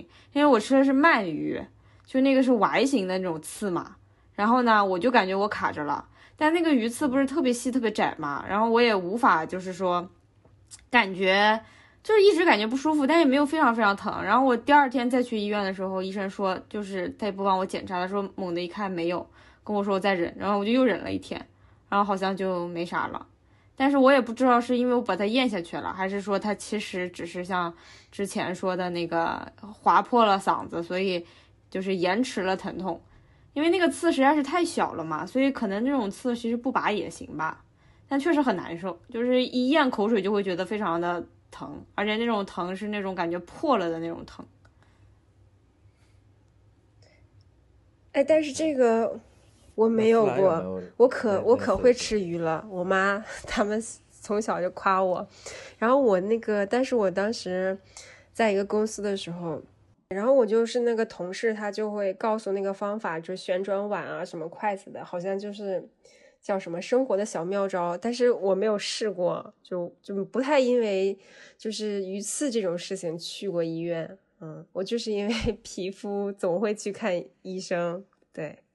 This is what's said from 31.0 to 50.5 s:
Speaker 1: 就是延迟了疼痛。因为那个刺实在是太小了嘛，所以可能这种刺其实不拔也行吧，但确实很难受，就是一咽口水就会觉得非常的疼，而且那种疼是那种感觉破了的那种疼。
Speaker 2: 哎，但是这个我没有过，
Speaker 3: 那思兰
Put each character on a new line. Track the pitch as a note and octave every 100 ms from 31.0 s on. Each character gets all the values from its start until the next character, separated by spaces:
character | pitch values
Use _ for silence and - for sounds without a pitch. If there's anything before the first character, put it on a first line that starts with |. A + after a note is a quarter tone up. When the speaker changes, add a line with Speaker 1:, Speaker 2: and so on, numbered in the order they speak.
| F#3+ F3 E3+ - _ _ _
Speaker 1:
就 | F#3+
是 | F#3+
延 | F#3+ F3 G3+
迟 | B3+ -
了 | F#3 F#3+
疼 | F#3+ E3+
痛。 | F#3 E3 - - _ _ _
因 | C#4
为 | D#4+
那 | F#4
个 | E4
刺 | - E4
实 | C4+
在 | C4+
是 | D4+
太 | C4+ E4+
小 | E4+ - E3
了 | -
嘛， | D#3+ D3+ F#3
所 | B3+
以 | C#4
可 | C4+ G#3+
能 | G3
这 | B3
种 | C#4 G3+
刺 | - B3+
其 | A#3 A#3
实 | A#3
不 | B3+
拔 | A3+ D#3
也 | G3+ -
行 | - - D3
吧， | D#3 - _ _ _ _ _
但 | C#4
确 | D4+
实 | D4
很 | C4+ F3+
难 | - E3
受， | - - -
就 | A3+
是 | B3 B3+
一 | B3 B3 B3+
咽 | D#4 C4
口 | B3 G#3
水 | A3+
就 | F#3
会 | G#3
觉 | G3 F3
得 |
非 | F#3 G#3
常 | G3 E3+
的 | F3 F3 E3+ _ _
疼， | - - - -
而 | - G#3
且 | G#3+
那 |
种 | A#3 G#3+ G3
疼 | - F3+
是 | F#3 G#3
那 | G#3
种 | F#3+
感 | F#3 E3+
觉 | F3
破 | F3 - D#4+ A#3
了 | E3+
的 | E3
那 | E3
种 | E3+
疼。 | - - - _ _ _ _ _ _ _ _ _ _ _ _ _ _ _ _ _ _ _ _ _ _ _ _ _ _ _ _ _ _ _ _ _ _ _ _
Speaker 2:
哎， | C4+
但 | C#4 D#4+
是 | D4+
这 | C4+ D#4+
个 | C4+ A#3+ A3+ A3+ A3+ - _ _ _ -
我 | - A3+
没 | A3+ A3
有 | A3+
过， | G#3
Speaker 3:
那 | B2+
思 |
兰 | F#3+